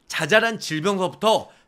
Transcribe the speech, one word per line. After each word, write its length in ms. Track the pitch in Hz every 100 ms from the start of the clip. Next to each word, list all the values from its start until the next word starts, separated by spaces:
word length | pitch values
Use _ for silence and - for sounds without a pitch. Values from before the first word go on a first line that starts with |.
| _
자잘한 520 | - 160 214 226 220
질병서부터 920 | - 156 175 196 180 - 208 175 - _